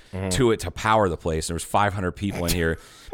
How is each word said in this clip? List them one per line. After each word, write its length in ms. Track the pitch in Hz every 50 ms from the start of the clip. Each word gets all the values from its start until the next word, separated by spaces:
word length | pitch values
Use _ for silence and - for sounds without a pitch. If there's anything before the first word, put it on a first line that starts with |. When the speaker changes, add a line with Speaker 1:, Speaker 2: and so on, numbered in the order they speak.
| - - -
Speaker 1:
Mm-hmm. 160 | 92 95 95
Speaker 2:
to 220 | 92 - 123 117
it 100 | 110 -
to 100 | - 95
power 380 | - - - 110 110 110 104 92
the 80 | 80 -
place. 300 | - 90 80 80 - -
There 60 | 85
was 80 | 80 -
five 280 | - - 101 104 101 92
hundred 200 | 104 95 87 82
people 320 | - 104 98 90 90 87
in 80 | 85 87
here. 240 | 87 82 82 80 - -
Speaker 1:
<laughs> 40 | - - - - -